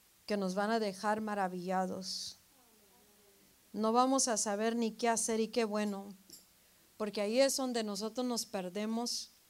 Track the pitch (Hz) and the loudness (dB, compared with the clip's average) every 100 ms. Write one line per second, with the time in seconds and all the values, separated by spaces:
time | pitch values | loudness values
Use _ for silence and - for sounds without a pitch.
0 | _ _ - 202 185 190 208 233 208 190 | _ _ -4 0 0 0 2 2 0 0
1 | 214 214 214 208 185 180 180 185 185 190 | 0 0 -2 -2 -2 -2 0 0 0 -4
2 | 185 - - - - - - - - - | -6 -8 -8 -12 -20 -20 -20 -20 -20 -20
3 | - - - - - _ _ 202 220 240 | -20 -20 -20 -20 -20 _ _ 0 4 6
4 | 262 269 262 214 214 202 220 233 220 220 | 6 4 2 0 0 0 0 2 -2 0
5 | 233 226 233 220 220 240 214 214 208 196 | 0 2 0 0 0 0 0 0 -2 -4
6 | 202 190 - - - _ - - - - | -10 -18 -20 -20 -20 _ -20 -20 -20 -6
7 | 208 208 202 247 269 277 262 233 214 196 | -4 -2 2 4 4 4 0 -2 -2 -4
8 | 220 226 247 233 - 196 180 196 214 226 | -4 -2 -2 -2 -2 -6 -4 -4 -2 -2
9 | 240 - - - | -2 -4 -8 -18